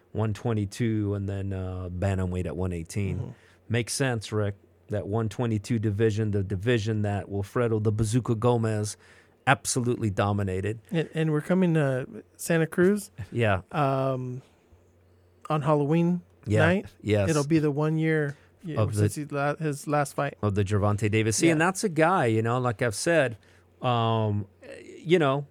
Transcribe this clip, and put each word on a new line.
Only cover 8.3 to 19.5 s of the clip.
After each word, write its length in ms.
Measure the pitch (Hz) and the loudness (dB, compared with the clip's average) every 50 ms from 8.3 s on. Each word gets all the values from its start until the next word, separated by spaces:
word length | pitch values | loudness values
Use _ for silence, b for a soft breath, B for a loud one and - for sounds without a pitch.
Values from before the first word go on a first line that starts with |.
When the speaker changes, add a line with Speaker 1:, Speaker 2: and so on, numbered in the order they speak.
| 120 | 0
Speaker 1:
Gomez 600 | 110 113 123 123 120 113 110 110 107 107 104 - - b b b b b b b b _ | 2 2 2 2 2 2 0 -2 -2 -4 -4 -8 -10 b b b b b b b b _
absolutely 640 | - 139 - - - - 135 120 120 123 - 113 110 | 0 2 2 0 -2 -2 -2 0 0 -2 0 -2 -2
dominated. 720 | 95 107 104 101 104 101 101 95 92 95 95 104 110 113 - - | 0 0 0 2 2 0 0 -2 -2 -2 -2 -4 -6 -8 -8 -6
Speaker 2:
And, 180 | - 165 147 - - | -4 -4 -4 -4 -4
and 180 | 160 160 160 151 | -4 -2 0 0
we're 80 | 151 | -2
coming 320 | 147 - 180 185 185 175 160 | 0 0 2 2 4 4 4
to 340 | 160 147 135 135 127 139 - - - - _ _ - | 2 2 2 0 -2 -4 -8 -12 -16 -18 _ _ -8
Santa 280 | - - 170 165 160 - | -4 0 0 0 0 0
Cruz. 440 | - - 175 185 208 208 196 - _ - 98 - | 2 4 4 4 4 2 -2 -8 _ -14 -14 -8
Speaker 1:
Yeah. 300 | - 120 117 107 98 87 - - - | -2 0 2 2 2 2 -2 -4 -2
Speaker 2:
Um, 680 | 165 143 135 135 135 135 135 131 127 127 127 123 131 - b b b b b b b _ _ _ _ _ _ _ _ _ _ _ _ - - | 0 0 0 0 0 0 -2 -2 -4 -6 -8 -10 -12 -14 b b b b b b b _ _ _ _ _ _ _ _ _ _ _ _ -6 -4
on 120 | 151 156 131 | -2 -2 2
Halloween 580 | 151 151 147 143 139 160 170 170 170 180 175 - _ _ _ - | 2 2 2 2 2 2 2 4 2 2 0 -4 _ _ _ -4
Speaker 1:
Yeah. 200 | 107 104 107 156 | 0 2 4 4
Speaker 2:
night. 200 | 165 180 196 - - - - | 4 4 2 -2 -6 -14 -8
Speaker 1:
Yes. 280 | - 104 104 104 101 170 | -2 0 2 2 4 2
Speaker 2:
It'll 140 | 160 151 143 | 2 2 2
be 140 | 143 165 160 | 2 2 2
the 120 | 147 151 | 2 2
one 260 | 139 143 151 156 160 160 | 0 0 0 0 0 0
year 400 | 160 160 160 156 147 143 143 b b b b b - | 0 0 0 0 0 -2 -6 b b b b b -12
y-, 100 | 175 - - | -6 -2 0
Speaker 1:
Of 160 | 110 98 101 | 0 0 2
the 160 | 104 104 104 | 2 2 2
Speaker 2:
since 60 | - | 0
he 100 | 156 147 | -2 -8
la-, 300 | 139 143 143 139 147 | -6 -4 -2 -2 -2